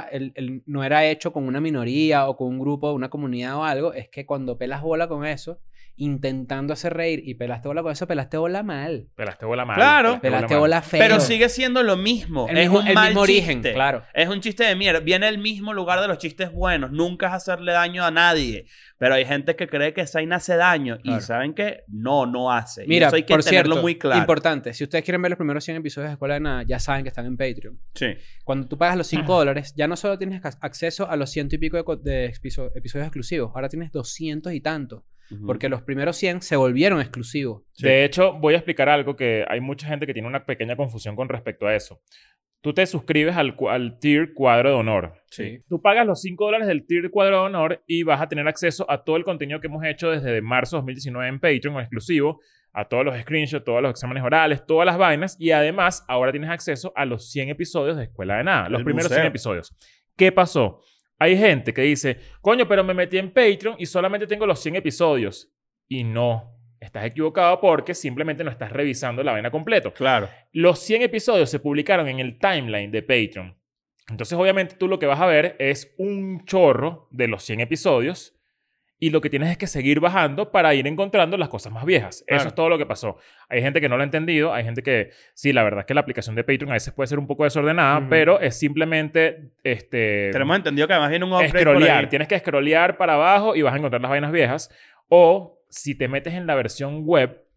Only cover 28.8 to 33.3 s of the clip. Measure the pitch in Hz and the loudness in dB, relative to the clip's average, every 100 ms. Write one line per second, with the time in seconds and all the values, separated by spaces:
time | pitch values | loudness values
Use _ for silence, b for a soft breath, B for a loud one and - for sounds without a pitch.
28.8 | 175 180 160 156 151 180 143 143 143 147 | 0 0 -2 -2 2 2 2 0 -6 -4
29.8 | 151 170 202 196 190 190 151 - 147 - | -4 -2 -4 -4 -6 -8 -10 -10 -12 -6
30.8 | 165 - 190 156 139 151 139 151 156 170 | -6 -4 -4 -4 -4 -4 -4 -2 -2 -2
31.8 | 165 151 139 135 123 120 131 - 123 127 | -4 -6 -4 -4 -4 -6 -6 -4 -4 -4
32.8 | 120 143 156 143 120 | -4 -6 -6 -8 -6